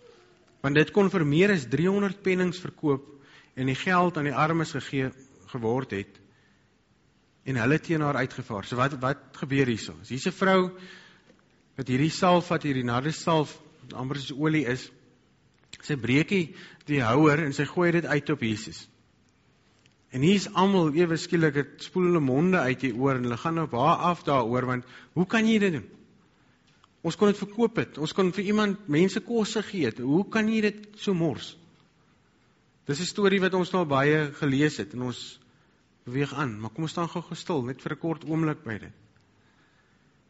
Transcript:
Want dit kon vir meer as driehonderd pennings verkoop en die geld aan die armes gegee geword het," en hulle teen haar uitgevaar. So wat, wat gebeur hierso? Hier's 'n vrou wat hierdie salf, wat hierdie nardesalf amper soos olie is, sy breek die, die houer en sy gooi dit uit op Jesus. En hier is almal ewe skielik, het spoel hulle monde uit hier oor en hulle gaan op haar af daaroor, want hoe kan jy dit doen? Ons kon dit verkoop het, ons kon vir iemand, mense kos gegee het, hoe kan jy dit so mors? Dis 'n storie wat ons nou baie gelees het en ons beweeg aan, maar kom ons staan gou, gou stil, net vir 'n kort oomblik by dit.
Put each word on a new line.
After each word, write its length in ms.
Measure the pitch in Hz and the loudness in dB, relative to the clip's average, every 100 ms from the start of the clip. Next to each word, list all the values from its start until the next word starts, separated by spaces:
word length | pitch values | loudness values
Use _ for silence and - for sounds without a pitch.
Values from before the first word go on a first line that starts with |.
| - - _ _ _ _ | -20 -20 _ _ _ _
Want 140 | 139 | 0
dit 160 | 143 156 | 2 2
kon 200 | 208 196 | 4 2
vir 160 | 190 151 | 2 2
meer 240 | 151 202 | 4 4
as 180 | 190 120 | 2 0
driehonderd 540 | 135 180 202 202 180 | 0 0 0 -2 -2
pennings 360 | 190 185 180 170 | -2 0 0 -4
verkoop 600 | - - 151 139 - - - - - | -12 -4 0 0 -4 -20 -20 -20 -16
en 120 | - 131 | -4 -2
die 80 | |
geld 420 | 131 196 180 180 170 | -2 0 2 2 0
aan 80 | |
die 100 | 143 | -2
armes 360 | 127 151 165 151 | 0 2 0 -2
gegee 400 | 135 - 139 131 - - - - | -6 -4 -4 -4 -8 -20 -20 -12
geword 440 | 127 113 127 131 | -4 -2 -2 -2
het," 300 | 98 101 - _ _ _ _ _ _ _ _ _ _ _ _ | -6 -8 -16 _ _ _ _ _ _ _ _ _ _ _ _
en 120 | 131 131 | -4 0
hulle 220 | 117 156 | 2 2
teen 220 | - 160 | 0 -2
haar 160 | 147 131 | 0 -2
uitgevaar. 480 | 127 - - 104 | -4 -6 -8 -8
So 120 | - 123 | -4 -2
wat, 220 | 135 139 | 0 0
wat 180 | 127 139 - | -4 -4 -10
gebeur 340 | - 135 139 127 | -12 -2 0 0
hierso? 280 | 110 - 80 95 | 0 -6 -14 -10
Hier's 180 | 123 185 | -6 -6
'n 60 | |
vrou 380 | - 190 190 185 180 - - - - _ _ _ _ _ - | 0 2 4 2 -6 -20 -20 -20 -20 _ _ _ _ _ -10
wat 120 | 127 | -2
hierdie 220 | 127 156 | 0 0
salf, 380 | - 185 180 - | 2 4 4 2
wat 140 | 160 | -2
hierdie 220 | 151 131 | -2 -2
nardesalf 760 | 120 120 147 156 - 160 139 - - - 123 | 0 0 -2 -4 0 2 0 -6 -20 -20 -16
amper 240 | - 131 143 | -10 -8 -8
soos 220 | 131 135 | -8 -2
olie 280 | 156 156 120 | 0 2 0
is, 240 | 131 - - _ _ _ _ _ _ - - | -4 -6 -20 _ _ _ _ _ _ -20 -14
sy 140 | - 143 | -6 -4
breek 320 | 113 135 160 | 2 2 2
die, 260 | 196 160 - - - - | 0 -2 -8 -20 -16 -4
die 160 | 147 | 0
houer 420 | 113 131 156 143 | 2 6 6 4
en 80 | 151 | 0
sy 120 | 139 | -2
gooi 280 | 143 - 175 | -2 2 2
dit 120 | 170 | 2
uit 260 | 160 147 - | 0 -2 0
op 100 | 147 | -2
Jesus. 480 | 113 107 - - - _ _ _ _ _ _ _ _ _ _ _ _ | -2 -4 -6 -14 -20 _ _ _ _ _ _ _ _ _ _ _ _
En 80 | 131 | 2
hier 140 | 151 202 | 4 4
is 80 | 185 | 2
almal 380 | - 196 190 160 | 2 4 4 2
ewe 220 | 147 175 165 | 2 2 0
skielik, 380 | - 175 160 | -2 2 2
het 280 | 139 139 - | 0 -4 -8
spoel 220 | - 185 | -6 0
hulle 160 | 180 175 | 2 4
monde 380 | 135 127 180 185 | 2 2 4 2
uit 220 | 127 127 135 | 0 0 -2
hier 80 | 113 | 0
oor 160 | 139 127 | 0 0
en 60 | 123 | -2
hulle 100 | 120 | -4
gaan 220 | 165 165 | -4 -2
op 140 | 156 | -2
haar 220 | 120 147 170 | 2 2 2
af 260 | 175 170 | 0 -2
daaroor, 440 | - 139 113 123 127 | 0 0 2 -2 -2
want 180 | 123 - - - | -4 -8 -20 -8
hoe 140 | 151 185 | -2 0
kan 200 | 226 220 | 2 4
jy 120 | 220 | 4
dit 140 | 196 | 2
doen? 160 | 147 90 - - _ _ _ _ _ _ _ _ _ | -2 -8 -20 -20 _ _ _ _ _ _ _ _ _
Ons 140 | 165 - | -6 2
kon 120 | 208 | 2
dit 100 | 202 | 2
verkoop 380 | 202 226 233 226 | -2 0 0 0
het, 220 | 123 - | -4 -4
ons 140 | 156 | -4
kon 160 | - 185 | 0 0
vir 120 | 185 | 0
iemand, 420 | 196 208 208 190 - | 0 2 0 -2 0
mense 320 | 147 190 208 - | 4 4 2 -2
kos 300 | 233 202 220 | -2 0 -2
gegee 320 | 196 196 123 | -4 -2 -2
het, 80 | 107 | -2
hoe 240 | 123 160 196 | 0 2 2
kan 180 | 226 214 | 0 2
jy 120 | 220 208 | 2 0
dit 180 | 208 - - | -2 -16 -6
so 120 | - | -2
mors? 420 | 180 165 110 - - - _ _ _ _ _ _ _ _ _ _ _ - | 0 0 -2 -10 -18 -20 _ _ _ _ _ _ _ _ _ _ _ -6
Dis 140 | 143 | -4
'n 100 | 180 | -4
storie 300 | - 196 190 | 0 2 2
wat 140 | 185 | 2
ons 180 | 185 175 | 0 0
nou 120 | 185 | 0
baie 460 | 160 135 143 156 147 139 | 2 2 4 2 0 -2
gelees 380 | 147 135 151 147 | 0 2 2 0
het 180 | 101 | -8
en 80 | 117 | -6
ons 380 | 123 117 - - _ _ _ _ _ _ | -8 -8 -14 -20 _ _ _ _ _ _
beweeg 280 | - 131 139 | -8 -4 -4
aan, 260 | 131 139 107 | -2 -4 -4
maar 100 | 110 | -10
kom 140 | - | -6
ons 80 | 160 | -6
staan 160 | - 165 | -4 -4
gou, 140 | 175 | -6
gou 140 | - 170 | -10 -12
stil, 260 | - 160 | -4 -4
net 180 | 120 135 | -4 -8
vir 100 | - | -10
'n 60 | 151 | -6
kort 260 | 165 156 | -6 -6
oomblik 380 | 139 160 160 143 | -4 -2 0 -2
by 140 | - 104 | -8 -10
dit. 140 | - - _ _ _ _ _ _ _ _ _ _ _ _ | -10 -20 _ _ _ _ _ _ _ _ _ _ _ _